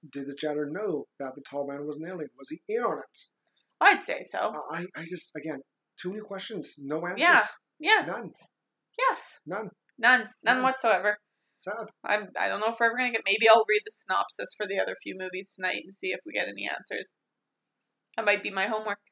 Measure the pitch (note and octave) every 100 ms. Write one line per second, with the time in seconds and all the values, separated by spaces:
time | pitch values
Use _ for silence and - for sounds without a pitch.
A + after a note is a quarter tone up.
0 | D3+ C#3 C#3 C#3+ D#3 D3 D3 E3 G#3 D3+
1 | - _ C3+ C#3 C#3 C#3+ C#3 C#3 D3 D3
2 | E3 F#3 D3 _ C3+ D#3+ - A3 A#3 D3
3 | - - - _ _ _ _ _ F#4+ F#4+
4 | - - - F#3+ G#3 A3+ - D#3+ F3+ -
5 | D#3+ F3 - D3+ D3+ C#3 - _ _ -
6 | F3+ G#3 G#3+ G3 - G#3 - - C#3 D#3
7 | F3 G3 D#4 B3+ G#3+ - _ _ D#4 G#4+
8 | E3+ G3+ G3+ - - _ _ _ _ -
9 | B3 - - - - F#3+ G#3+ _ _ -
10 | A#3 B3 G#3+ _ G#3+ B3+ B3+ C4 A#3 G3+
11 | G#3 G#3 _ _ _ _ - A3 A3 _
12 | - G#3+ G3 - G3 G3 A3 A3+ A#3 A#3+
13 | B3 A#3 G3 G3 A3 A3+ G#3+ G#3 - -
14 | - F#3+ - - G3 - G3+ G3 F#3+ F#3+
15 | G3+ F#3+ F#3 F#3 F#3+ - F#3 F#3 F#3 G3
16 | F#3 F#3+ - G#3 F#3+ G3+ - - - -
17 | - _ _ _ _ _ _ _ _ _
18 | _ - G#3 G3+ G3+ F#3+ G3+ A3 G#3+ G3+
19 | _